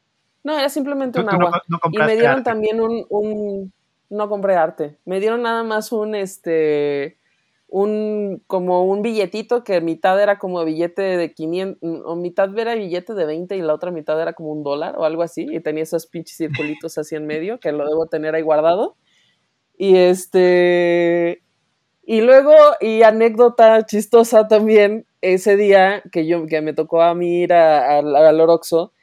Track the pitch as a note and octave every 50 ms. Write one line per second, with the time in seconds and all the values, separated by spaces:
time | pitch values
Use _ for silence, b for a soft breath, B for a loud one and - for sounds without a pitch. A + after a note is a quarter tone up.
0 | _ _ _ _ _ _ _ _ - C#4 D#4 D4+ C4+ C#4+ C#4 D#4 C4+ C#4 C#4+ C#4
1 | C4+ B3+ A3+ B3+ A#3 G#3+ G3 F#3 F3 F3 E3+ F3 - - E3+ E3+ - E3 D#3+ G#3
2 | D3+ D3+ A3 A3 A#3 A#3 - C4+ A#3+ B3 A3+ A3 G#3+ G#3+ G#3+ A3+ A3+ A3+ A#3 A3+
3 | - - - G#3 G#3 G#3+ G#3+ G#3 G#3 G#3 G3+ G3 G3 F#3+ _ _ _ _ _ _
4 | _ - G3+ G#3 G#3 G3+ G#3 G3+ G3 G3 F#3+ F3 D#3+ D#3+ - - D#3 D3 D3 _
5 | - - F#3 F#3+ G3 G#3+ A3+ A#3+ A#3+ A#3 A#3 A3+ A#3 A3+ G#3+ G#3+ A3 - A#3+ A3
6 | G#3 G#3+ G#3+ G#3 G3 F#3+ F#3+ - - F3 E3 D#3+ D#3 D3+ D3+ D3 D3 D3 C#3+ C#3
7 | C#3 D#3 _ _ _ _ _ _ _ _ _ _ _ _ - F#3+ G3 G#3 G#3+ G#3+
8 | G#3+ G#3+ G#3+ G#3 G#3 G3+ F#3+ - _ - - F#3+ F3+ F3+ F3+ F3+ F3+ F#3+ G3 G3+
9 | G#3 A#3 A3+ A3 G3+ F3+ - G#3+ A3 - A#3+ A#3+ A#3 - G3+ F3 E3 E3+ E3 E3
10 | - F#3+ F#3 G3 G#3 G3+ G3+ G3+ - F#3+ F3+ F3 E3 D#3+ D#3 D#3 E3+ F3 F3 -
11 | G3 F#3+ F#3 F3+ E3+ D#3 _ - D#3+ D#3+ E3+ F3+ F#3+ G3 - _ - E3+ E3 D3
12 | - - E3 E3+ F3 F3 F3 - G3 G3 G3 G#3+ A3+ A3+ A#3 A3+ G#3 F3+ E3 F3
13 | F3+ - A3+ G3+ E3+ D3+ D3+ D#3+ F3 F3+ G3+ F#3+ F3 D#3 D3+ D3+ F3 F3+ F3+ E3
14 | D3+ - D#3 D#3 E3 E3 E3 - E3 D3+ D3+ D3+ D3 C#3+ C#3 C#3+ D#3+ F3+ - -
15 | E3+ D#3 D#3+ E3 E3+ E3 - - D#3+ - - E3+ E3 D#3 D3+ D#3 D#3+ D#3 - E3
16 | D#3+ _ - E3+ D#3+ - - - E3+ D3+ C#3+ C3 D3+ D3 D3+ D3+ - E3 - -
17 | D3+ - - D3 D3+ D3+ D3+ D#3 D#3+ F#3+ A3+ B3 - D#3+ D3 D3 C#3+ D3 D3+ D#3+
18 | E3 D#3+ - D#3 D3+ D#3 D#3 D#3+ D#3+ D#3 D#3 D3+ D3+ E3 E3+ F#3+ A#3+ F#4+ - _
19 | _ _ _ _ _ _ _ _ _ _ _ _ _ _ _ - - G3 F#3 F#3
20 | F3+ F3+ F3+ F#3 - - - F#3+ F#3 F3+ F3+ F3+ F3+ F3 F3 F3 F3 F3 F3 F3
21 | F3 E3+ E3+ F3 E3+ E3+ F3 - _ _ _ _ _ _ _ _ _ _ _ _
22 | _ - A3 A3 A3 B3 C4 C4+ C#4 C#4+ D4+ D#4 D4+ D4 C#4 - - A3 A3 A3
23 | A3+ A3 G#3+ A3 A3+ A#3 A3 G#3 B3 A#3+ A#3 - A3+ A3 A3+ A3+ A3 - - G#3
24 | G#3+ - - A#3 A#3 A#3 - G#3+ G#3+ G#3+ A3 G#3+ G#3+ A3 A3 G#3+ G3+ G3+ G#3+ A3+
25 | - _ _ _ - F#3 F#3 F#3 F#3 A3 G3+ G3+ G#3 G3+ G3 G3 F#3 F#3+ G3+ G3+
26 | - F3+ - F3 D#3+ D#3 F3 E3+ D#3+ D#3 D#3 D#3 D#3 D#3 D3+ D#3 D#3 D#3+ - E3
27 | E3 E3+ E3+ F3 F3 F3 F3 F3 F3 E3+ F3 E3+ E3 D#3+ D3+ D3 B2+ C3+ D3 D3
28 | D3 D3+ C#3+ C#3 D#3 D#3+ D3+ D#3+ D#3+ D#3+ E3 E3 - - E3+ E3 F3 G#3+ _ _